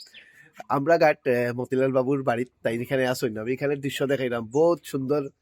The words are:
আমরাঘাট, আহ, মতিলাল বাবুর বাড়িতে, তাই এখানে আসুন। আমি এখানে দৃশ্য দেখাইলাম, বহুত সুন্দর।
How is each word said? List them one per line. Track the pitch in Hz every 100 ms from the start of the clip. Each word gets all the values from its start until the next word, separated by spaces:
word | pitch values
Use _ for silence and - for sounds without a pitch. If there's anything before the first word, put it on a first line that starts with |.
| - - - _ - - -
আমরাঘাট, | 143 139 165 156 151 -
আহ, | 123 120
মতিলাল | 120 123 131 131
বাবুর | 131 127 139
বাড়িতে, | 127 117 127 _
তাই | 117 117
এখানে | 120 135 127
আসুন। | 127 127 107
আমি | 110
এখানে | 127 143 143
দৃশ্য | 139 - 139
দেখাইলাম, | 135 127 120 113
বহুত | 131 170 170
সুন্দর। | - 143 131 147 139 _